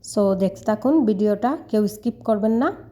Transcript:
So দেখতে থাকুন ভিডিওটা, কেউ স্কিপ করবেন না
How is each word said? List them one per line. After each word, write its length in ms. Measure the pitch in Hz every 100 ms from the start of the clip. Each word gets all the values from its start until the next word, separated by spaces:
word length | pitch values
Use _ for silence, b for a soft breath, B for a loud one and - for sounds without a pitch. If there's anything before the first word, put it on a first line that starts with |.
| -
So 200 | - 202
দেখতে 300 | 190 190 -
থাকুন 420 | - 214 247 311 226
ভিডিওটা, 520 | 196 208 208 240 302 -
কেউ 200 | 220 208
স্কিপ 340 | 208 240 -
করবেন 280 | - 214 214
না 200 | 226 294 392 -